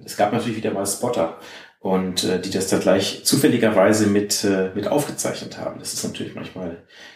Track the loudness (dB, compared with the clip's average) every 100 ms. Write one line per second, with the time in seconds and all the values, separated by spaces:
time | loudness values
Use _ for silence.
0 | -10 0 2 2 -2 -2 -2 -2 -4 -2
1 | -2 0 -2 -4 -16 -18 -20 _ 0 0
2 | 0 -2 0 -2 -2 -4 0 2 4 4
3 | 2 -2 0 4 4 4 4 6 6 6
4 | 4 4 2 0 2 2 0 -2 0 0
5 | 0 -4 -6 -6 -10 -10 -10 -8 -8 -6
6 | -6 -6 -10 -10 -12 -10 -10 -10 -16 -20
7 | -20